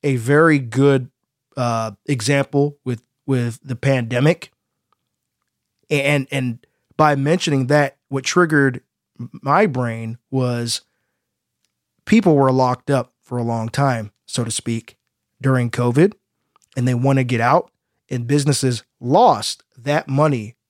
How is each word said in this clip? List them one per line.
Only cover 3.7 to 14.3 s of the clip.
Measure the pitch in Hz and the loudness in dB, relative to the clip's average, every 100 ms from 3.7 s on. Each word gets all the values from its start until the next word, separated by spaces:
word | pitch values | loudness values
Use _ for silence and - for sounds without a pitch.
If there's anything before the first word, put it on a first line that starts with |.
| 123 | -4
pandemic. | 139 131 117 123 147 175 - _ _ _ _ _ _ _ _ _ _ _ _ _ _ | 0 0 0 0 2 0 -6 _ _ _ _ _ _ _ _ _ _ _ _ _ _
And, | 147 139 147 131 | -2 0 0 -2
and | 139 127 117 _ _ _ - | -4 -4 -6 _ _ _ 0
by | 151 143 | 2 2
mentioning | 139 180 - 143 127 | 0 0 0 -2 2
that, | 147 139 _ _ | 2 0 _ _
what | 139 | -8
triggered | 131 180 175 151 139 123 _ _ _ _ | -2 2 4 4 2 -2 _ _ _ _
m-, | 120 - | -16 -10
my | 131 156 208 | 0 2 2
brain | 127 120 113 113 120 _ | 0 -4 -6 -10 -12 _
was | 135 127 120 117 - _ _ _ _ _ _ _ _ _ _ _ _ - | -4 -2 -4 -6 -8 _ _ _ _ _ _ _ _ _ _ _ _ 2
people | 220 190 147 | 2 4 4
were | 135 | 4
locked | 131 127 127 - | 2 0 -2 -2
up | 151 - _ | -2 -4 _
for | _ 123 | _ -6
a | |
long | 117 117 113 | -4 -4 -4
time, | - 143 120 104 _ | 0 0 0 -6 _
so | _ | _